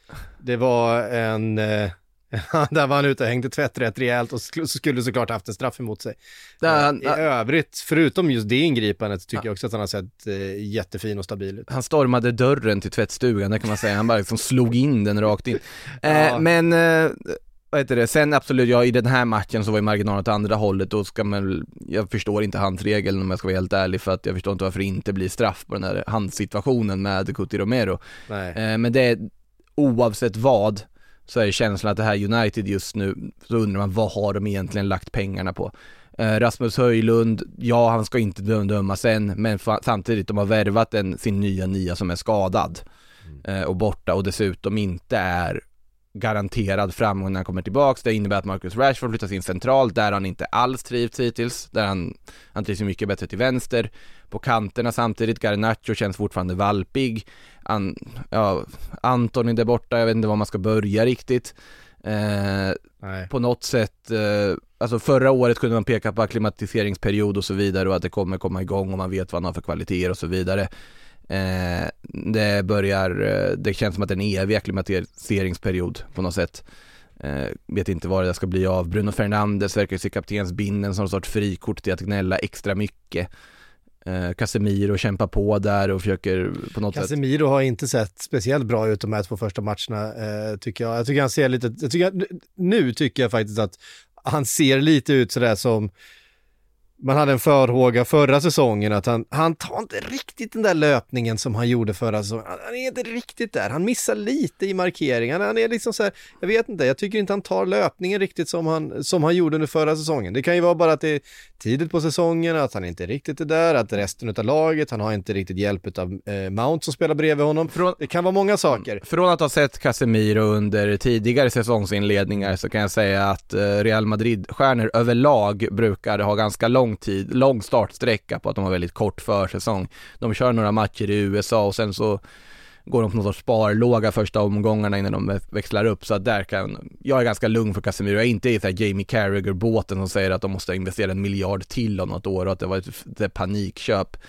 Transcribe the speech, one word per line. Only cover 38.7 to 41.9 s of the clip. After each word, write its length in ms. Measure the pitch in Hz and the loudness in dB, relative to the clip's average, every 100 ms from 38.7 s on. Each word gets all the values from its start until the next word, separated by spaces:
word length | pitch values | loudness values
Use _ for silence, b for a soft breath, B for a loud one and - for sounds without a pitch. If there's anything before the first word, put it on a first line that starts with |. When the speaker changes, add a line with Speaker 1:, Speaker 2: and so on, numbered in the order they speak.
| 104 98 98 117 | 0 0 0 2
Speaker 2:
än, 200 | 110 101 | 2 0
men 320 | 98 110 101 | -2 -2 0
fa-, 220 | - 107 | 0 0
samtidigt, 440 | - 107 92 110 92 | 0 -2 0 -2 0
de 100 | 104 | 0
har 80 | 101 | 2
värvat 480 | 110 104 104 113 | 2 4 2 2
en, 240 | 110 95 - | 0 -2 -2
sin 220 | 117 98 | -2 0
nya 280 | 101 95 92 | 0 0 -2
nia 280 | 95 90 | -2 -2